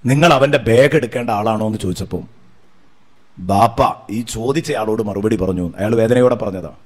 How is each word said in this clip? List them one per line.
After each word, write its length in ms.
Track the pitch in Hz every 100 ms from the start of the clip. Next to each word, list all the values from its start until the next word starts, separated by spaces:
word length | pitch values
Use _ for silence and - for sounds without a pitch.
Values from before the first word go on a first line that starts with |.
നിങ്ങൾ 260 | 123 143 170 139
അവൻ്റെ 240 | 139 143 113
bag 280 | 113 143 151
എടുക്കേണ്ട 320 | 117 123 117 104
ആളാണോ?" 280 | 110 107 110
എന്ന് 120 | 107
ചോദിച്ചപ്പോൾ 400 | 95 87 95 87 - - - - - - - - - - - -
ബാപ്പ 420 | 92 98 113 117 123 - - 110
ഈ 20 | 117
ചോദിച്ചയാളോട് 680 | 113 120 151 156 127 107 110 104
മറുപടി 280 | 101 107 107
പറഞ്ഞു. 240 | 92 90 87 -
അയാൾ 160 | 104 117
വേദനയോടെ 380 | 110 123 123 113
പറഞ്ഞതാ 300 | 107 95 78 -